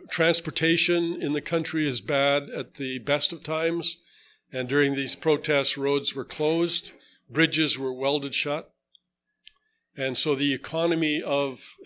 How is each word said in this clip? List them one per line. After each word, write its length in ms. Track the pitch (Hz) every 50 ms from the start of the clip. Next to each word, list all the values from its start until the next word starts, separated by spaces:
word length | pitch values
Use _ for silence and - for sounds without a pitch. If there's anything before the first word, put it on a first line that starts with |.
| - -
transportation 1120 | - - 165 170 160 - - 160 - - 160 165 170 160 - 175 175 170 170 170 175 170
in 120 | 160 143
the 80 | 147 147
country 440 | 147 - 170 165 156 - 160 160 151
is 140 | 143 127 110
bad 480 | - - 147 139 139 143 143 143 139 -
at 260 | 247 - 131 - -
the 240 | - 139 131 127 127
best 320 | 107 143 143 143 - -
of 100 | 170 151
times, 560 | - 156 160 160 165 165 170 170 151 - - - _ _ - - - - - _ _ _
and 180 | - 127 127 120
during 260 | 135 147 143 139 139
these 220 | 135 135 120 -
protests, 600 | - - 160 151 143 - 156 147 143 131 - -
roads 380 | 143 139 139 143 143 139 - -
were 100 | 135 120
closed, 680 | - - - 151 156 165 165 170 170 170 - - - - - - - - _ _ -
bridges 480 | 120 151 165 147 127 156 156 139 -
were 160 | 135 135 127
welded 400 | 127 127 135 139 147 147 139 139
shut, 400 | 120 - - 147 143 156 - _ _ _ _ _ _ _ _ _ _ _ _ _ _ _ - - _ _ _ _ _ _ _ _ _
and 200 | 143 135 135 127
so 200 | - - 156 143
the 180 | 135 143 143 135
economy 680 | 123 - - 160 165 170 175 165 160 160 151 147 156
of 540 | - - 139 143 143 135 127 - - - - - -